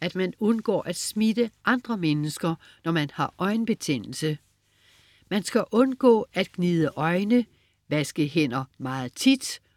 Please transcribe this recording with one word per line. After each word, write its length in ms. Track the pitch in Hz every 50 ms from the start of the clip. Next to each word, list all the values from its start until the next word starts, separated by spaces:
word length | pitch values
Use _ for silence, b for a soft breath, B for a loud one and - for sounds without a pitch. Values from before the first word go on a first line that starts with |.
at 140 | - 175 -
man 180 | 185 185 180 - -
undgår 440 | 220 208 233 226 208 - 196 160
at 140 | - - 180
smitte 540 | - - - - 214 220 220 202 233 240 220 - _ _
andre 320 | 208 247 254 - 226 233
mennesker, 580 | 196 170 156 147 151 147 151 147 - - 170 160 b b b b b b
når 80 | 165
man 180 | 165 160 147 139
har 220 | - - 143 - - -
øjenbetændelse. 1000 | 175 196 208 226 226 220 214 - - - 143 117 98 - 131 - 156 156 151 147 - _ _ _ b b b b b b b b b b b b b b
Man 120 | 180 208
skal 220 | 175 - - 233 190 -
undgå 560 | - 220 262 262 262 - - 247 233 214 - -
at 200 | - 175 185 -
gnide 380 | - - 180 180 175 165 160 - -
øjne, 480 | 135 151 165 175 180 202 208 240 247 226 - _ _ _ _ _ _ _ _
vaske 400 | 147 151 143 - - - 151 139
hænder 360 | 143 165 151 131 120 131 131 - _ _
meget 340 | 131 127 131 135 127 123
tit 480 | - - - 262 269 262 - - - - _ _ _